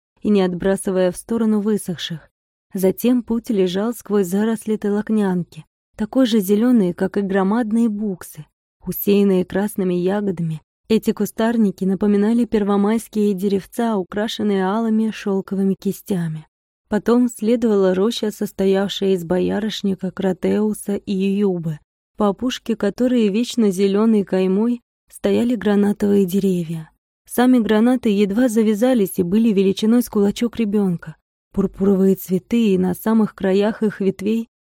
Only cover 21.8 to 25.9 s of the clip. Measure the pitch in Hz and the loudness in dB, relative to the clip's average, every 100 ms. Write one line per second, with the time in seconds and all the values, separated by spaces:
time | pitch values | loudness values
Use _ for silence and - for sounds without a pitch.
21.8 | _ _ _ - 208 196 254 - - 220 | _ _ _ -2 -2 0 -4 -6 -6 -2
22.8 | 202 - 247 247 214 202 240 - 208 185 | -4 0 0 2 2 0 -2 0 0 2
23.8 | 196 196 226 214 180 190 185 190 233 240 | 0 2 2 2 0 0 2 2 0 -2
24.8 | _ _ _ - 208 202 240 240 208 202 | _ _ _ -6 0 0 0 0 0 2
25.8 | 202 | 2